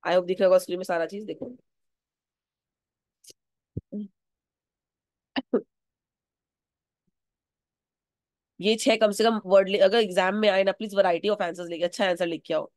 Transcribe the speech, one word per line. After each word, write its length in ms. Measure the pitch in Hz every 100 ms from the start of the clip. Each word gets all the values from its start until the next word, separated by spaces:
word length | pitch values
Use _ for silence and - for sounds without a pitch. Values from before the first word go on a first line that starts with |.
| 160
I 40 |
hope 140 | 180 180
दिख 140 | 185
रहा 80 | 190
होगा 100 | 185
स्क्रीन 220 | 180 180
में 40 |
सारा 220 | 185 170 165
चीज, 180 | 202
देखो। 340 | 214 156 240 247 _ _ _ _ _ _ _ _ _ _ _ _ _ _ _ _ - _ _ _ _ - _ 208 202 _ _ _ _ _ _ _ _ _ _ _ _ - - - - _ _ _ _ _ _ _ _ _ _ _ _ _ _ _ _ _ _ _ _ _ _ _ _ _ _ _ _ _
ये 160 | 185 220
छह 200 | - 226
कम 160 | 220
से 120 | 196
कम 180 | 226 220 180
वर्ड 240 | 196 190
ले-, 120 | 196
अगर 160 | 190 233
एग्जाम 380 | 214 180 185 208
में 140 | 214
आए 140 | 190
ना, 80 | 196
प्लीज 240 | 190 220 196
variety 340 | 190 170 190
of 100 | 208
answers 280 | 180 175 175
लेके 140 | 170
अच्छा 260 | 175 - 196
आंसर 180 | 175 175
लिख 140 | 160 -
के 80 |
आओ। 160 | 156 -